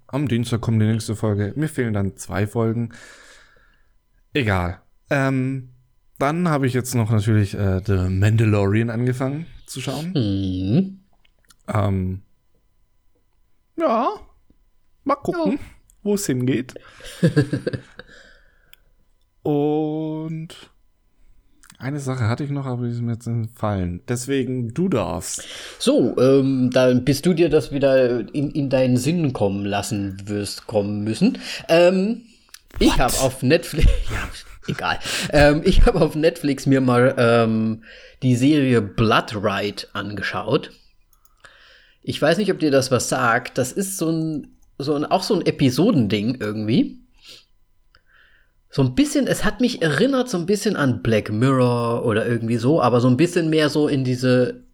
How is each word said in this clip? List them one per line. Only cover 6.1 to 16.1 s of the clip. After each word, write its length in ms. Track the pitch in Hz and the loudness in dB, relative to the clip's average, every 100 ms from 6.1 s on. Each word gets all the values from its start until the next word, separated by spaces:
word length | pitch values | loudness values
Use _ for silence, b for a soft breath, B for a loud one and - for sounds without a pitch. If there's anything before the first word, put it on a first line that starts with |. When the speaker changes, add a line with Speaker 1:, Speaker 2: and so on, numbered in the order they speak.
| - | -4
Speaker 1:
dann 280 | 139 165 180 | -2 0 0
habe 160 | 143 135 | 2 2
ich 60 | |
jetzt 200 | 123 113 123 | 0 0 0
noch 140 | 110 | 2
natürlich, 420 | 110 104 107 98 - | 2 2 2 2 0
äh, 260 | 98 92 98 | 0 0 0
The 240 | 95 92 | 0 0
Mandalorian 800 | 95 107 110 113 104 98 107 117 | 2 2 4 4 2 2 2 0
angefangen 560 | 113 127 123 135 147 170 - - | -2 -2 -2 -4 -6 -10 -16 -16
zu 120 | 135 | -10
schauen. 300 | 131 135 165 180 | -8 -8 -4 -2
Speaker 2:
Mhm. 840 | 104 98 95 92 95 147 190 - _ _ _ _ _ _ - | -2 -2 -2 -4 0 0 0 -6 _ _ _ _ _ _ -4
Speaker 1:
Ähm, 500 | 104 101 95 92 95 - _ _ _ _ _ _ _ _ _ _ _ _ _ _ - | 0 0 0 -2 -6 -12 _ _ _ _ _ _ _ _ _ _ _ _ _ _ -4
ja, 300 | 320 220 311 427 - _ _ _ _ _ _ _ | -2 0 -2 -6 -12 _ _ _ _ _ _ _
mal 120 | 277 285 | -4 -4
gucken, 360 | - 349 311 | -4 -4 -2
Speaker 2:
Ja. 60 | 285 B B _ _ | -4 B B _ _
Speaker 1:
wo 100 | 202 | -4